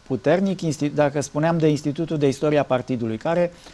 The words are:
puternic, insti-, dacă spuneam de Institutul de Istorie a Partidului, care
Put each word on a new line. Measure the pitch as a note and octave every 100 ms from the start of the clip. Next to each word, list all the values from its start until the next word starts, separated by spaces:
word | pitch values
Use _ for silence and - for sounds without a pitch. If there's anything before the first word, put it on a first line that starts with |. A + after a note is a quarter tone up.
| -
puternic, | B2+ C#3 F3 G3 F3+
insti-, | E3 C#3 D3 D3
dacă | D3 D3
spuneam | C3 - E3 E3+
de | D#3
Institutul | D3 D3 D3 D#3+ D#3+
de | C#3+
Istorie | C3 D3+ D3+
a |
Partidului, | C3 B2+ B2 C3 A2+ A2
care | D#3 E3+ F3 - -